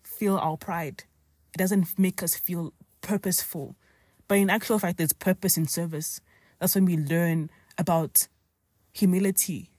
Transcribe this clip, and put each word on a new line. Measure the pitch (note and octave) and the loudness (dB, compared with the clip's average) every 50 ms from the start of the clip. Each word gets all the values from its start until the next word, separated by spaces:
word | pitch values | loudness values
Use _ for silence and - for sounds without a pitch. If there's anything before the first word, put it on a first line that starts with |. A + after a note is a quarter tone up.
| _ - - - | _ -16 -8 -2
feel | A3 G3+ G3 | 0 2 2
our | F3+ - D#3 D#3 | 2 0 -2 -4
pride. | D#3 - - F3+ E3+ E3 C#3+ - - - _ _ _ _ _ _ _ _ _ - | -4 -6 -6 -6 -6 -6 -8 -10 -12 -20 _ _ _ _ _ _ _ _ _ -4
It | - | -2
doesn't | F#3+ F#3 G#3 G3 F3+ - - - | 0 2 4 2 2 0 2 2
make | F#3+ F#3 F#3 - - | 2 2 2 -2 -4
us | E3 - | -4 -4
feel | - - - F3+ E3+ E3+ D3+ - _ - _ _ _ | -4 -4 -6 -4 -4 -4 -6 -8 _ -20 _ _ _
purposeful. | - - G#3 G3 - F#3+ F3 - - - - E3 C#3 - - _ _ _ _ _ _ _ _ _ _ | -4 -2 -2 -2 0 0 -2 -2 -2 -4 -8 -8 -10 -10 -12 _ _ _ _ _ _ _ _ _ _
But | _ G3+ G3+ | _ 4 4
in | G3 G3 | 4 4
actual | F#3+ A3+ - - A#3 G#3+ | 2 0 2 0 0 0
fact, | - F3 E3+ - | 2 0 0 0
there's | E3 D3+ - | 0 -2 -2
purpose | _ - F#3+ F3+ - - F#3+ - | _ 0 0 0 2 2 0 2
in | E3+ D#3+ | 2 0
service. | D3 - E3+ E3+ E3+ D#3+ D3+ D#3+ - - - _ _ _ _ _ _ _ _ | -2 -2 -4 -4 -4 -6 -6 -8 -8 -10 -12 _ _ _ _ _ _ _ _
That's | F3+ F#3+ - | -2 0 2
when | G3 F#3+ | 4 4
we | F3+ F3 | 4 4
learn | D#3 D3+ C#3 D#3+ E3+ E3+ E3+ D#3+ D#3+ D#3 D#3+ _ _ _ _ - - | 2 0 0 0 2 2 2 0 0 -2 -6 _ _ _ _ -6 -4
about | E3 - E3+ E3 D#3+ - _ - - - _ _ _ _ _ _ _ _ _ _ _ _ _ | 0 2 2 0 0 0 _ -2 -2 -2 _ _ _ _ _ _ _ _ _ _ _ _ _
humility | - G#3 F#3+ F3+ F#3 G3 G3 F#3+ - - - E3+ F#3+ F#3+ - _ | 2 2 4 4 4 2 0 0 0 -2 -2 -4 -10 -10 -14 _